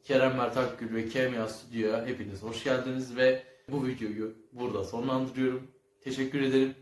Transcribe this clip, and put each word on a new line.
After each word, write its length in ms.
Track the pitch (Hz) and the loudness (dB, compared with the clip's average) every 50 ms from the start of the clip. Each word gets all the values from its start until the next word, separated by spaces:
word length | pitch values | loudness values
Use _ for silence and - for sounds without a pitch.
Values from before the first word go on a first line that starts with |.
| _ | _
Kerem 340 | - 139 131 131 131 127 127 | 4 4 6 6 6 4 2
Mert 200 | 120 117 - 131 | 0 0 2 0
Akgül 380 | 127 - - - 120 110 113 | 0 0 -2 -6 -8 -4 -2
ve 120 | 113 110 - | -2 -2 -2
K 220 | - 131 127 127 | 0 0 0 0
M 100 | 123 117 | 0 -2
A 80 | 110 110 | -4 -4
Stüdyo'ya 580 | - - - - 120 113 107 107 107 113 117 | -4 -10 -14 -8 -4 0 0 2 2 0 -2
hepiniz 380 | 127 123 - 107 101 98 95 104 | -2 -4 -6 -6 -8 -8 -8 -8
hoş 200 | 110 117 113 - | -8 -8 -4 0
geldiniz 520 | 143 127 127 123 127 131 131 131 123 120 | 0 0 0 0 -2 -4 -4 -6 -6 0
ve 280 | 123 127 131 131 131 - - - - _ - | 4 4 4 4 4 -2 -10 -20 -20 _ -6
bu 160 | 135 143 127 127 | -4 -2 -2 -2
videoyu 460 | 123 123 113 107 104 107 110 110 - - - _ - | -4 -4 -6 -6 -4 -4 -6 -6 -6 -10 -20 _ -10
burada 300 | 123 123 117 104 101 95 | -6 -4 -4 -2 -4 -4
sonlandırıyorum. 840 | - - 123 123 135 131 131 131 127 - 131 131 127 127 131 - - - _ _ _ _ _ _ | -4 -4 -4 -2 0 0 0 0 -2 -2 0 0 0 0 -2 -6 -10 -20 _ _ _ _ _ _
Teşekkür 380 | 135 127 131 135 131 - 143 | -6 -2 -2 -2 -2 0 0
ederim. 340 | 139 135 131 131 131 135 131 - | 2 4 6 4 4 4 0 -8